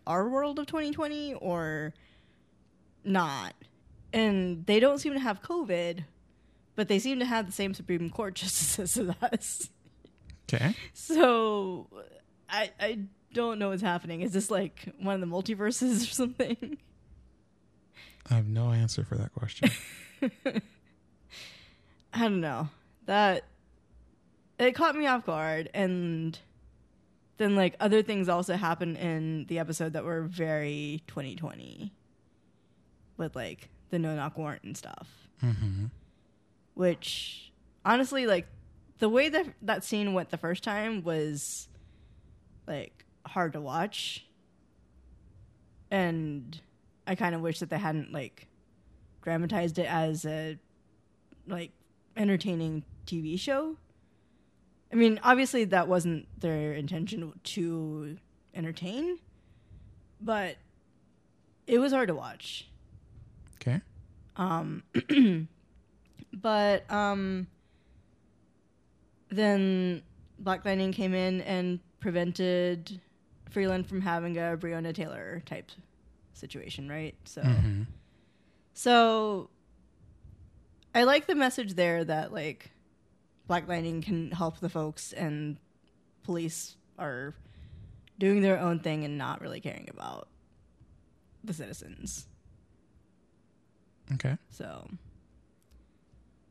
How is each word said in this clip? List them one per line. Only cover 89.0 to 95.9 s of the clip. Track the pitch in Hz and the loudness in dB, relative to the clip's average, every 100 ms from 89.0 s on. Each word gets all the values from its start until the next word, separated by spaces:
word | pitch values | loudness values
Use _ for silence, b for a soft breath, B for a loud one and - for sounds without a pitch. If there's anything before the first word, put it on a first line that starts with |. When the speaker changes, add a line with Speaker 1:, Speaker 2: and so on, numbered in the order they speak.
| 151 | -4
Speaker 1:
and | 147 | -4
not | 131 - | -4 -6
really | - - | -8 -10
caring | - - - | -10 -10 -14
about | - 60 64 - - _ _ _ _ - - _ _ _ - | -12 -12 -12 -16 -20 _ _ _ _ -20 -20 _ _ _ -14
the | 220 | -10
citizens. | 160 104 170 - - - - - - - - _ _ _ _ _ _ _ _ _ _ _ _ _ _ - | -8 -10 -14 -14 -14 -12 -12 -14 -20 -20 -20 _ _ _ _ _ _ _ _ _ _ _ _ _ _ -8
Speaker 2:
Okay. | 135 - 147 - | -4 -2 -4 -6
Speaker 1:
So, | - - 67 - 185 - - _ _ _ _ _ - _ | -16 -14 -14 -14 -16 -18 -20 _ _ _ _ _ -20 _